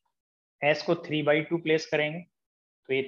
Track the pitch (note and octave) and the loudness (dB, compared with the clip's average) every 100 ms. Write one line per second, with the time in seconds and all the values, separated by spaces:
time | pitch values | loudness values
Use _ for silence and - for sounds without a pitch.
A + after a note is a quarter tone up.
0 | _ _ _ _ _ _ C#3+ D3 - E3+ | _ _ _ _ _ _ 0 2 0 -2
1 | - D3+ D3 D3+ D#3 E3+ D#3+ D#3 D#3 D3+ | -2 -2 2 2 0 -4 0 0 0 -2
2 | D3+ E3 F3 _ _ _ _ _ - C3+ | -2 -6 -14 _ _ _ _ _ -4 -4